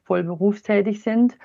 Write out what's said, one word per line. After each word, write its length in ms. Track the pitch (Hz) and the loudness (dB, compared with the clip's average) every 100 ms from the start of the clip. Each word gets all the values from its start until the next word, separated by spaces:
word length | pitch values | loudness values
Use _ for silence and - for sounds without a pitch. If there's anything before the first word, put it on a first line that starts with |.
| - | -4
voll 180 | 180 | -4
berufstätig 800 | 175 170 196 208 - 208 202 208 | -4 -2 -2 0 0 0 0 -4
sind. 340 | - 226 247 - | -2 2 2 0